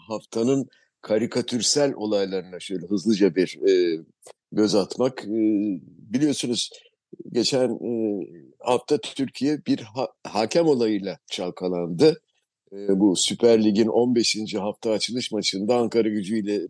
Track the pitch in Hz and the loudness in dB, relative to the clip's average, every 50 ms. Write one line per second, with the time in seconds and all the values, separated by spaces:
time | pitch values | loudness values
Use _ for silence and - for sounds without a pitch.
0 | - - 110 101 - _ - 113 117 127 139 139 127 - _ _ _ _ _ _ | -12 -10 -10 -10 -10 _ -4 -2 0 2 2 0 -2 -4 _ _ _ _ _ _
1 | - - 107 110 113 110 - 127 120 - 120 120 101 - - 147 143 139 - - | -4 -2 0 0 0 0 -2 -4 -4 -2 -4 -2 -2 0 0 2 0 0 0 -4
2 | 107 107 104 101 98 95 95 95 85 92 90 87 - - 98 90 82 87 101 98 | -4 -2 0 0 -2 -2 -4 -6 -8 -8 -12 -16 -10 -8 -8 -8 -4 -4 -4 0
3 | 80 113 113 90 101 95 76 90 90 82 - 80 - 98 95 90 90 85 80 80 | 2 0 2 4 4 4 4 2 0 0 -2 0 2 4 4 4 4 2 0 -4
4 | 80 - _ _ _ - - _ _ _ - 101 107 104 90 104 90 - - - | -6 -12 _ _ _ -20 -20 _ _ _ 0 0 2 2 2 2 0 0 -2 -2
5 | 123 131 127 - - 98 107 113 110 107 110 101 104 107 95 78 - - - - | -2 -2 -2 -6 -8 -6 -2 0 0 2 2 0 -2 -2 -4 -6 -10 -16 -20 -20
6 | - 113 104 131 147 151 135 - - 123 120 - - - - - _ _ _ _ | -10 -6 -2 0 0 0 0 -2 -4 -4 -4 -4 -4 -8 -10 -18 _ _ _ _
7 | _ _ - - - - - 123 110 - - 127 127 113 113 - 78 110 120 113 | _ _ -20 -18 -16 -4 -2 0 0 2 2 0 0 0 -2 -4 -6 -4 -4 -2
8 | 113 107 104 98 80 - 85 85 69 64 _ _ - 120 123 117 - - 151 143 | -2 -2 -2 -4 -6 -10 -12 -18 -20 -20 _ _ -2 0 0 0 2 0 -2 -2
9 | - - - - 135 123 - - 127 143 151 143 - - 139 127 123 107 104 131 | -2 -6 -6 -6 -6 -6 -4 -4 -2 -2 -2 -4 -2 -4 -4 -4 -4 -8 -8 -6
10 | 123 - - _ - - - 101 113 110 - 170 170 160 143 123 117 110 107 98 | -6 -6 -8 _ -16 -6 -2 -2 -2 2 2 2 4 4 2 2 2 0 0 -2
11 | 92 98 85 - _ _ - - 92 90 87 - 92 92 90 87 87 82 90 82 | -4 -6 -8 -10 _ _ -8 -6 -6 -6 -6 -4 -4 -4 -2 -2 -4 -4 0 4
12 | - 156 160 - _ _ _ _ _ _ _ _ _ _ 98 98 101 101 98 95 | 4 4 4 2 _ _ _ _ _ _ _ _ _ _ 2 2 4 2 4 4
13 | 104 101 90 - - - 107 - 120 120 117 110 110 107 104 101 113 110 - 110 | 6 4 4 2 0 -2 0 2 4 6 6 6 6 4 4 4 2 2 2 2
14 | 120 123 123 117 110 - - 104 110 101 98 104 92 107 101 - - 117 110 101 | 2 4 2 2 2 2 0 -2 -4 -6 -6 -4 -4 -6 -6 -4 -2 -2 0 0
15 | - - 113 123 117 - - 104 98 - - 95 101 107 123 120 120 107 - 117 | -2 -4 -4 -6 -6 -4 -4 -4 -2 -2 -4 -2 0 0 2 2 2 2 2 2
16 | 110 110 107 107 95 87 110 110 98 101 104 101 82 | 2 2 0 -2 -4 -4 -4 -4 -2 -2 -2 -4 -4